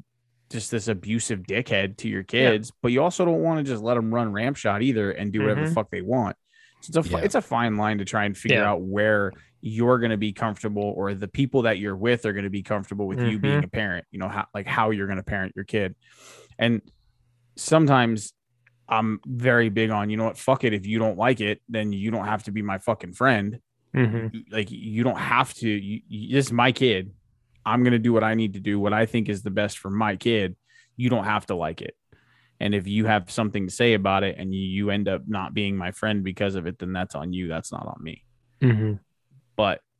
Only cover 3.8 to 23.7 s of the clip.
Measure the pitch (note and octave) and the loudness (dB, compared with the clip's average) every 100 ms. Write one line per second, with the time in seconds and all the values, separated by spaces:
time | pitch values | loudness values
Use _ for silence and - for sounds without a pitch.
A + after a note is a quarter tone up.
3.8 | A2+ A#2+ A2+ A#2+ A2 G2+ B2 C#3 A2 G2+ | 0 0 2 0 0 -2 -2 -2 -2 0
4.8 | C3 A2 G2 - G#2 G#2+ G#2 C#3+ D#3 D#3+ | 2 2 0 -2 -2 0 2 2 0 0
5.8 | G#2 F#2+ F#2 B2+ G2+ - _ _ _ _ | -2 -6 -2 0 0 -6 _ _ _ _
6.8 | - D#3+ D3+ - G3+ C4+ - A#2+ A#2 G#2 | -2 -2 0 0 0 0 0 0 0 0
7.8 | G#2+ G#2 F#2+ A2 G#2 F#2+ A#2+ A#2+ G2+ F#2 | 0 0 -2 0 0 -2 0 2 4 0
8.8 | F#2+ G2+ G#2+ G#2 G2 - - _ A2 A2 | -2 0 4 4 0 -6 -20 _ -8 2
9.8 | A#2+ B2 A#2 G#2+ G#2+ G2 A2+ G2 G#2+ G#2 | 4 4 4 0 -2 -2 -4 -2 -4 -2
10.8 | G2+ - G2 G2 G2 - C3+ C3+ A2+ G2 | -2 -2 -4 -4 -6 -2 2 4 2 0
11.8 | G2+ F#2+ A2+ A#2+ A2 G2+ G2 G2 F#2 G#2 | -2 0 0 2 0 -2 -4 -6 -4 -4
12.8 | G2 G2+ G2 B2 A#2+ G#2+ C#3 C#3+ C#3+ A#2 | -4 -6 -4 -2 -2 0 2 2 0 -4
13.8 | G2+ F2 - G2 F#2+ G2+ - G#2 F#2+ - | -4 -6 -8 -8 -6 -4 -6 -8 -4 0
14.8 | A2 G#2+ G2 F#2+ - G#2 F#2+ - G2 A2 | 2 0 -2 -4 -4 -4 -4 -8 -4 -2
15.8 | F#2+ - _ - - - - - A#2 A2+ | -2 -6 _ -20 -20 -20 -20 0 2 2
16.8 | - _ _ _ _ _ _ - - D#3+ | -4 _ _ _ _ _ _ -12 2 6
17.8 | D3 C3 A#2 A2 - _ _ _ _ _ | 8 6 4 0 -6 _ _ _ _ _
18.8 | - A2 A2+ G#2+ C#3 B2 B2+ A#2+ A2+ G#2 | -2 0 0 -2 -6 0 4 6 4 2
19.8 | A2 G#2 G#2 G#2+ A2 - - C3+ A#2+ G#2 | 2 0 0 -2 -2 -2 0 2 2 0
20.8 | G2 A2 A2 F#2 A#2+ B2 G#2 G#2 - A2+ | -2 0 0 2 2 2 0 -2 -4 -4
21.8 | G#2+ G2 G#2+ A2 G2+ G#2+ - G#2 G2+ F#2+ | -2 -2 -2 -2 -2 -4 -4 -6 -4 -4
22.8 | - G#2+ F2+ F2+ C3 A2 G2+ A#2+ _ | -2 -4 -6 0 2 2 0 -6 _